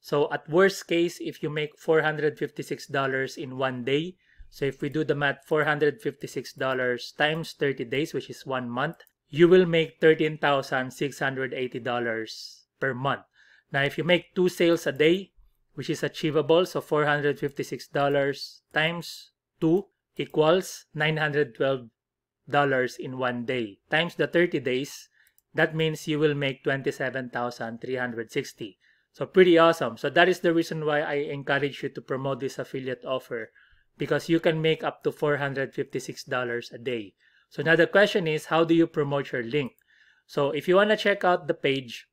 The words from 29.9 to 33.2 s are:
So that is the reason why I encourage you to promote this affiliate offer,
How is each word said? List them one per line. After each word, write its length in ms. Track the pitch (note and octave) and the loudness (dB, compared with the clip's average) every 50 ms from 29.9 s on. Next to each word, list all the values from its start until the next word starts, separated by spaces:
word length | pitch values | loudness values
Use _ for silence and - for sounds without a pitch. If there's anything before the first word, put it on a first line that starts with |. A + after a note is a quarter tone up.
| A2+ | -4
So 140 | - - C#3+ | -4 -6 0
that 180 | C#3 E3+ F3 F3+ | 4 4 6 6
is 120 | F3+ F3+ | 4 2
the 140 | - F3 E3 | 2 2 2
reason 300 | E3 D#3+ - E3 D#3 D#3 | 2 0 0 -4 -4 -2
why 180 | D3+ D3 D3 | 0 0 0
I 120 | D#3 E3 D3 | 0 -2 -2
encourage 680 | C#3+ C#3+ D#3 C#3+ C#3+ C3+ - C#3+ C#3 C#3 C#3+ C3 - | -4 -4 -4 -6 -8 -2 -2 0 0 0 -2 -4 -6
you 60 | - C#3 | -10 -8
to 100 | - - | -10 -10
promote 400 | B2 - C#3 C3 C3+ C#3 C#3 B2 | -8 -6 -6 -4 -2 -4 -4 -4
this 180 | C3+ C3 - - | -6 -8 -6 -8
affiliate 460 | C3 - - C3+ C3 C3 B2+ A#2+ - | -10 -8 -8 -8 -6 -6 -8 -8 -6
offer, 460 | D3+ C3+ C3 | -6 -6 -6